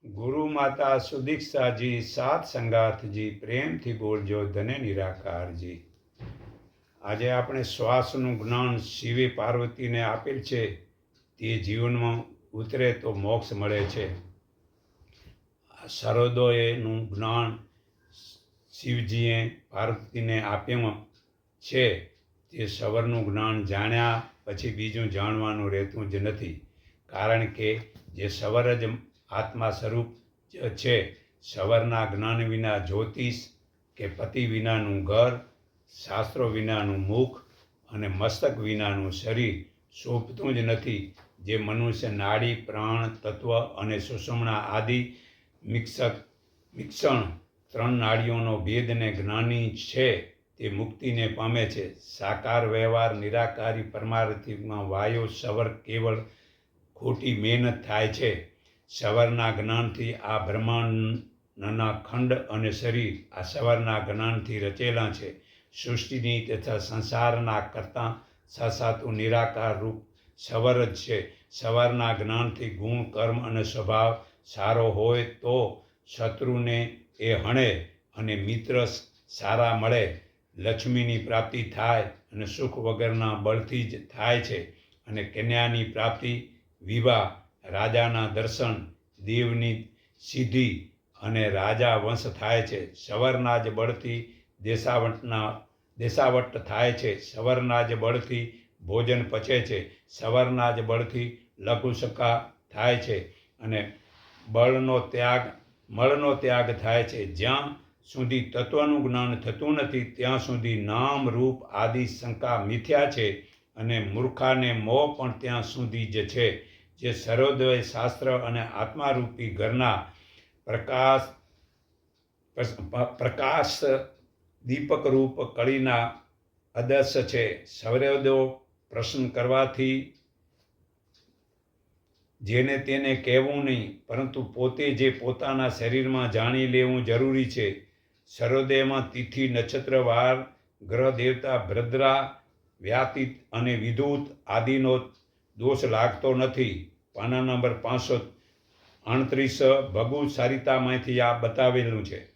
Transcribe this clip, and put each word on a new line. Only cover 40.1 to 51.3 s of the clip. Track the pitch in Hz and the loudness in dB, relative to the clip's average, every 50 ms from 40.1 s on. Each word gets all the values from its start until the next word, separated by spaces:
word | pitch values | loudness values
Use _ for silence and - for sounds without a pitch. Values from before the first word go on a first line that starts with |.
| 123 117 113 - - - 196 139 131 | -4 -4 -4 -6 -10 -6 -2 -2 0
જ | 120 | 0
નથી. | 113 113 113 110 - 127 113 101 98 98 - - - _ _ _ | 2 0 0 0 0 -4 -4 -4 -6 -10 -12 -20 -20 _ _ _
જે | 92 98 110 | -6 -4 -4
મનુષ્ય | 110 104 104 107 113 117 117 110 - - 113 | -2 -2 -2 -2 0 0 0 0 -2 -4 -4
નાડી, | 101 101 101 101 104 113 113 120 117 | -4 -2 0 0 2 2 2 0 -2
પ્રાણ, | 107 - - 104 107 107 110 113 117 113 110 | -4 -6 -10 -6 -4 -2 0 0 0 0 -2
તત્વ | 110 - - 107 104 - - 120 117 117 | -6 -6 -8 -8 -8 -6 -2 2 2 2
અને | 117 - - - 101 107 107 104 | 2 0 -6 -6 -4 -4 -2 -4
સુષુમ્ના | 101 - 123 107 - - 120 117 117 113 110 | -4 -6 -8 -10 -8 -4 -2 -2 0 0 0
આદિ | 107 101 101 101 110 110 113 123 123 120 120 - - - - _ _ _ _ _ _ _ | -2 -2 -2 -2 -2 0 0 0 -2 -2 -4 -10 -18 -20 -20 _ _ _ _ _ _ _
મિક્ષક-, | 110 110 117 110 - - - 127 120 113 - - _ _ _ _ _ _ _ _ _ _ | -4 -4 -4 -4 -4 -4 -2 -2 -2 -2 -4 -12 _ _ _ _ _ _ _ _ _ _
મિક્ષણ | 117 110 - - - - 156 135 120 104 90 82 - _ _ _ _ _ _ - | -14 -14 -12 -8 0 2 4 4 4 0 -2 -6 -10 _ _ _ _ _ _ -6
ત્રણ | 113 113 120 123 | -2 0 2 2
નાડીઓનો | 123 113 107 110 113 113 117 117 113 113 113 110 101 | 2 4 4 4 2 2 2 0 0 0 0 0 0
ભેદને | 90 90 110 120 120 113 117 113 113 110 101 | 0 0 0 0 0 0 0 0 0 -2 -2
જ્ઞાની | 92 95 101 107 110 117 117 120 117 117 110 - | -2 -4 -2 0 0 0 2 2 0 0 -2 -4
છે, | - - - - 127 131 127 107 90 - - - _ _ _ _ _ | -6 -12 -6 0 2 4 4 2 2 -2 -12 -18 _ _ _ _ _
તે | 113 107 | -8 -6
મુક્તિને | 101 101 110 110 - - - 131 120 117 113 | -4 -4 -6 -6 -8 -6 -4 -2 0 0 0
પામે | 110 | -2